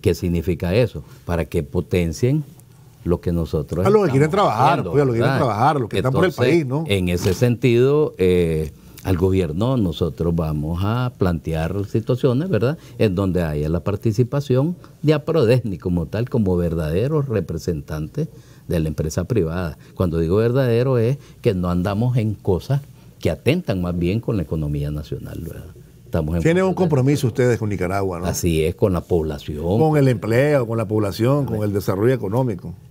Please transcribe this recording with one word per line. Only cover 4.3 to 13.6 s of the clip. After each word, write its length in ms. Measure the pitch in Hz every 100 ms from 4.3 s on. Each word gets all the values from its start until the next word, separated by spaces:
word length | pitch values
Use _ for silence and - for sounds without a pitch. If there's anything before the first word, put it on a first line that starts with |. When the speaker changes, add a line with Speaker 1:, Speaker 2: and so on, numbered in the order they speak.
| 190 175
Speaker 2:
trabajar, 200 | 110 139 175
Speaker 1:
haciendo, 120 | -
Speaker 2:
pues, 100 | 143
a 40 | 139
los 80 |
que 60 | 117
quieren 140 | 120
Speaker 1:
¿verdad? 120 | 131 131
Speaker 2:
trabajar, 340 | 104 135 147
los 80 | 110
que 80 | 101
están 140 | 107
por 100 | 139 180
el 40 |
Speaker 1:
Entonces, 220 | - 127
Speaker 2:
país, 120 | 170 135
¿no? 180 | 139 165
Speaker 1:
en 220 | 101 90
ese 240 | 87 98
sentido... 800 | 90 123 113 131 117 131 147 151 -
Eh, 540 | 92 90 85 78 76 - - -
al 140 | - 87
gobierno 600 | 95 95 85 78 117 131
nosotros 560 | 92 80 85 67 82 85
vamos 440 | 80 76 76 85
a 280 | 98 120 127 -
plantear 680 | 95 85 80 80 82 98 101
situaciones, 600 | 117 110 127 143 123 185
¿verdad? 280 | 117 120 160 - -
En 160 | 110 92
donde 260 | 98 87
haya 260 | 82 76